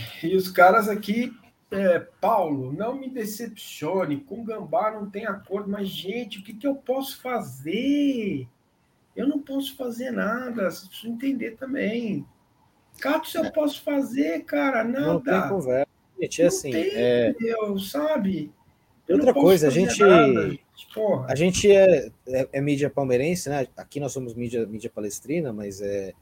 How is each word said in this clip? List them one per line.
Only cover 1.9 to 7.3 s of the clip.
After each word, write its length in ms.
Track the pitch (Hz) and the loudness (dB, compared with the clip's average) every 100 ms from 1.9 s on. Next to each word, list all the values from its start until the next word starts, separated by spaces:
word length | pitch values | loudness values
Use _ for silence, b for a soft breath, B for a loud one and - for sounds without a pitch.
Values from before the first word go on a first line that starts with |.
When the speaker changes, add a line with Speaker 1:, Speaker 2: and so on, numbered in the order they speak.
| 170 - _ | 2 -2 _
Speaker 1:
Paulo, 520 | 196 226 170 139 127 | 0 2 0 -2 -4
não 240 | 151 220 269 | -6 -6 -6
me 100 | 262 | -8
decepcione, 1080 | 254 214 - 233 - - - 156 190 160 143 | -8 -8 -8 -12 -14 -18 -10 -4 -2 -2 -4
com 220 | - 214 | -8 -12
Gambá 460 | 226 214 175 160 214 | -10 -10 -4 -2 -2
não 180 | 214 208 | -4 -8
tem 180 | 202 220 | -8 -8
acordo, 440 | 196 - 196 196 | -8 -8 -8 -6
mas 180 | 202 196 | -6 -6
gente, 520 | - 180 233 247 196 | -8 -8 -8 -10 -12
o 20 | |
que 100 | - | -16
que 140 | 220 285 | -6 -4
eu 80 | |
posso 460 | 277 - 262 269 - | -4 -4 -4 -6 -10
fazer? 1300 | 254 | -6